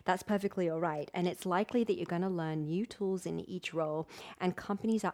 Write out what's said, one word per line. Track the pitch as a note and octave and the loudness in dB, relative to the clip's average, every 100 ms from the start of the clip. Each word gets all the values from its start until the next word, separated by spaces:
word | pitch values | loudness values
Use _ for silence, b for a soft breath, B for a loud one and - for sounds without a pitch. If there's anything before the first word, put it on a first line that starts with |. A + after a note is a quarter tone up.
That's | - G3+ | 0 0
perfectly | - G#3 G3 G3 F3 | 2 0 0 0 0
all | D#3+ | 2
right. | E3+ D3+ D3 | 0 0 -4
And | - F3 | 0 0
it's | - F#3 | 0 0
likely | F3+ G#3+ B3 A3+ | 2 2 2 2
that | F3 | 2
you're | E3+ | 0
gonna | E3+ F#3+ | 0 0
learn | F3 D#3+ D#3 D3+ | 0 0 0 0
new | E3+ A#3 | 0 -2
tools | - G3 F#3+ E3 | -2 -2 0 -2
in | E3 - | -6 -4
each | F#3 - | -6 -4
role, | D#3+ D#3 D#3 D#3+ B B B | -2 0 0 -4 B B B
and | F3+ - | -2 -2
companies | - G3+ A3+ A3+ | -2 -2 2 2
are | F#3 | 2